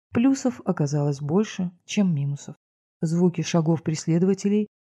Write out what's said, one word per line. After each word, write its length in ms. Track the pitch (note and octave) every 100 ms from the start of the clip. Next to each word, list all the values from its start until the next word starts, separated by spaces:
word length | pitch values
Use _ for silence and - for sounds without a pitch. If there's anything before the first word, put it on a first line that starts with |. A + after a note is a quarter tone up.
| _
Плюсов 500 | - B3+ C4+ B3+ A#3+ -
оказалось 560 | F3 D3 D3 D3 C#3
больше, 500 | C#3+ F3 G#3+ - F3+ - -
чем 280 | - G3
минусов. 420 | D3 C#3+ C#3+ - - _ _ _ _
Звуки 420 | E3 E3+ F3+ E3+
шагов 400 | D#3+ E3+ D#3+ E3
преследователей, 840 | - D#3 - D#3+ F#3 G3 G3+ G#3 G#3 _